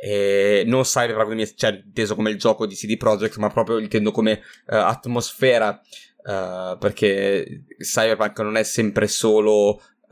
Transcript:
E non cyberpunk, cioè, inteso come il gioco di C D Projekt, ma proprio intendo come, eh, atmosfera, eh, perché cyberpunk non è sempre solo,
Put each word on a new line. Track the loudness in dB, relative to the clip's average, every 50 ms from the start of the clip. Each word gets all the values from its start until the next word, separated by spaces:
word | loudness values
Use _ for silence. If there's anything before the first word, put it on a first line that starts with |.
| -6
E | -4 -2 0 2 2 2 4 4 4 4 4 2
non | 2 2 2
cyberpunk, | 0 0 0 0 0 0 0 -2 -2 -2 -2 -4 -6 -6 -4
cioè, | -2 -2 -2 -2 -4 -10
inteso | -10 -6 -4 -4 -2 -2
come | -2 -2 -2
il | -2
gioco | 0 0 0 2 2 -2
di | -6 -6
C | -10 -6
D | -6 -6
Projekt, | 0 0 0 0 2 -2 -4 -4
ma | -4 -4 -2
proprio | -2 -2 -2 0 -2 -4
intendo | -4 -2 -2 0 0 0
come, | 0 0 0 0 0 -2 -6 -14 -20 -20 _ -2
eh, | 0
atmosfera, | 2 2 2 0 -2 -6 -6 -4 -4 -4 -6 -4 0 2 2 4 4 2 0 -2 -6 _ _ -20 -20 -20 _ _ _ _
eh, | -6 -6 -6 -6 -6 -8 -8 -8 -8 -6
perché | -4 -4 -4 0 2 2 2 2 2 2 0 0 0 -2 -6 -10 -16 -18 _ -18 -12
cyberpunk | -10 -4 -2 0 2 2 2 0 0 -2 -2 -4
non | -6 -2 0
è | -2 -2
sempre | 0 -2 -2 -2 0 0 0 0
solo, | 0 0 0 2 4 4 4 4 4 4 4 4 2 0 -2 -8 _ _ _ _ _